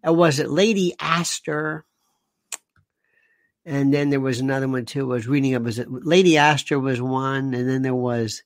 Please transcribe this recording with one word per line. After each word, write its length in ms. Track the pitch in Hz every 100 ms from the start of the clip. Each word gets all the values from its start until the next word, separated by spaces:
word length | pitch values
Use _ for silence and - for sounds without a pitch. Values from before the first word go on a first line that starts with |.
And 140 | 160 165
was 220 | 165 139
it 100 | 147
Lady 440 | 147 214 202 180 -
Astor? 840 | 151 170 170 - - 151 156 156 _ _ _ _ _ _ _ - _ _ _ _ _ _ _ _ _ _ 170
And 240 | 139 139
then 200 | 143 143
there 80 | 139
was 200 | 135 120
another 280 | 135 135 135
one 180 | 127
too. 260 | 117 139 131
I 40 |
was 120 | 123 110
reading 280 | 143 135
up. 80 | 127
Was 160 | 117 110
it 80 | 120
Lady 480 | 127 - 175 185 151
Astor 420 | 147 143 - 143
was 220 | 131 123
one, 540 | 127 131 135 135 135
and 120 | 123 123
then 140 | 131
there 140 | 131
was 480 | 127 123 120 113 -